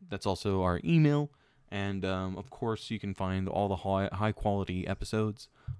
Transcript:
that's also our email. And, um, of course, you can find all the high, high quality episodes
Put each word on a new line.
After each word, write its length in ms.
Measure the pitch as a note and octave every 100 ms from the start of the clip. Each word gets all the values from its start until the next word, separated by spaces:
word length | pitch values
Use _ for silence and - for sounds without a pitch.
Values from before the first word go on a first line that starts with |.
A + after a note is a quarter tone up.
| F2
that's 160 | G2+ G2+
also 360 | F#2 G#2 F#2+
our 180 | F#2 F2
email. 480 | - E3 D3+ D3 D3 - _ _ _
And, 300 | G2+ G2+ G2
um, 320 | F#2+ F#2 F#2 F#2+
of 120 | -
course, 420 | - A#2 A2 -
you 80 | A2
can 140 | G2+
find 340 | F#2 F#2 F#2+ F#2+
all 220 | - G2+
the 80 | F2+
high, 320 | G2 F#2+ G2
high 220 | F#2 G#2+
quality 520 | - G#2+ G2+ F#2 F#2 -
episodes 600 | G2 - A2 G#2+ G#2 - _ -